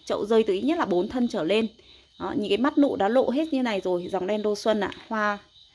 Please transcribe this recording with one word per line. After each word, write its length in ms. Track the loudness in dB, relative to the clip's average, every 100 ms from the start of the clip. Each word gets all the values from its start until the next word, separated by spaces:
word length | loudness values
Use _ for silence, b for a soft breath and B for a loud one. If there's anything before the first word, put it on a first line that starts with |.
Chậu 220 | -6 -4 2
rơi 160 | 2
từ 100 | 4
ít 80 | 0
nhất 180 | 0 0
là 60 |
bốn 240 | 0 0 0
thân 200 | -2 -2
trở 160 | -2
lên. 220 | 0 0 0 -6 b b b -10
Đó, 160 | -6 -4
những 120 | -2
cái 100 | 2
mắt 200 | 2 4
nụ 180 | 2 2
đã 120 | 2
lộ 220 | 2 2
hết 220 | 0 0
như 100 | 0
này 180 | 0 -2
rồi. 280 | -2 -2 -2
Dòng 140 | -4 -2
đen 160 | -2
đô 140 | -2 -2
xuân 240 | 0 0
ạ, 100 | -2 -6 -8
hoa, 300 | -2 -2 -4 -10 -20 -20